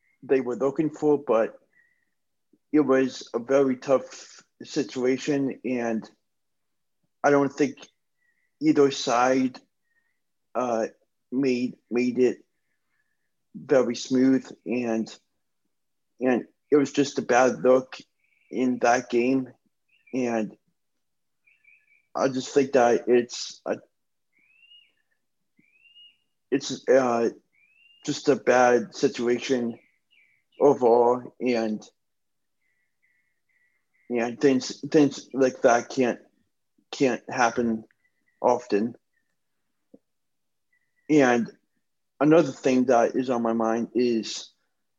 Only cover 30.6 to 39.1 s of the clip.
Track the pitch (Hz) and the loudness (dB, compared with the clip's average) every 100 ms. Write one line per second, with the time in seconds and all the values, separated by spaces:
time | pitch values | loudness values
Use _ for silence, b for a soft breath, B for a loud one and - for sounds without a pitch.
30.6 | 143 135 120 120 120 127 123 - 123 120 | 2 4 4 4 4 0 -4 -8 -4 -2
31.6 | 113 107 - _ _ _ _ _ _ _ | -2 -6 -10 _ _ _ _ _ _ _
32.6 | _ _ _ _ _ _ _ _ _ _ | _ _ _ _ _ _ _ _ _ _
33.6 | _ _ _ _ - 120 120 113 143 127 | _ _ _ _ -8 -4 -4 0 2 2
34.6 | - - 147 160 143 - - 123 131 127 | -2 -12 0 2 2 0 -12 0 0 2
35.6 | 131 117 113 - 123 - _ _ _ _ | 2 2 0 -2 -2 -2 _ _ _ _
36.6 | _ _ _ - 135 117 - 131 120 120 | _ _ _ -2 0 -2 -6 0 0 0
37.6 | 117 110 - _ _ _ _ _ 120 123 | -2 -4 -8 _ _ _ _ _ 0 0
38.6 | - 101 117 - _ | 0 -2 -2 -8 _